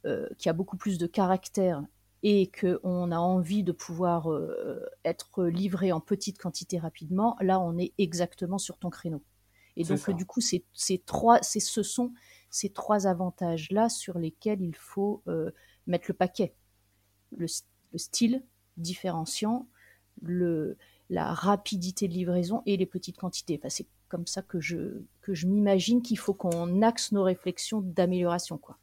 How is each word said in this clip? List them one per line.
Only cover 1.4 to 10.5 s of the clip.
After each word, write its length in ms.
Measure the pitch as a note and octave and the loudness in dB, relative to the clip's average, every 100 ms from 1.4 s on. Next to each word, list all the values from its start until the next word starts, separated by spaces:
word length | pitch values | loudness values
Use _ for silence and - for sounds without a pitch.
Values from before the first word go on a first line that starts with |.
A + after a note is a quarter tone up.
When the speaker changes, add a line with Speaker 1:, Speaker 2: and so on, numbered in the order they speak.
| - - F#3 D#3 D3 _ _ _ | 0 0 2 0 -6 _ _ _
Speaker 1:
et 260 | G#3 G3+ F#3+ | 4 4 4
qu'on 600 | - F#3+ F3+ F#3 F3+ F3 | 0 0 0 0 -2 0
a 60 | E3+ | 0
envie 440 | F3 F#3 E3 G#3 | 2 2 2 0
de 80 | F3+ | 0
pouvoir, 640 | E3+ - E3 F3+ E3+ D#3+ | -2 -6 -2 0 2 0
euh, 520 | D3+ D#3 - - - - - | -2 -2 -6 -6 -6 -10 -4
être 400 | D#3 F3 - - | -4 -4 -6 0
livré 480 | F3 E3+ F#3+ F3+ F#3 | 0 2 0 0 2
en 80 | D#3+ | 0
petite 380 | - G3 G3+ F#3+ | 0 -4 -4 -6
quantité 400 | F3+ - E3+ F3+ | -8 -8 -6 -6
rapidement, 560 | D#3+ - D#3 F#3 A3+ A#3 | -6 -10 -4 0 2 2
là, 200 | F#3+ F#3 | 2 4
on 180 | F3 E3+ | 2 0
est 140 | F3+ - | -2 0
exactement 600 | F#3+ E3+ F3 - F3 F#3+ | 0 2 -2 -2 -4 -4
sur 180 | - - | -6 -8
ton 120 | F3+ | -8
créneau. 320 | - E3+ D3+ - _ _ _ _ - | -6 -6 -6 -10 _ _ _ _ -6
Et 80 | |
Speaker 2:
C'est 60 | E3 | 0
Speaker 1:
donc, 80 | F#3+ | 0
Speaker 2:
ça. 120 | - | 0
Speaker 1:
du 140 | F3 F#3 | -2 -2
coup, 140 | - | -2
c'est, 240 | A#3 | 0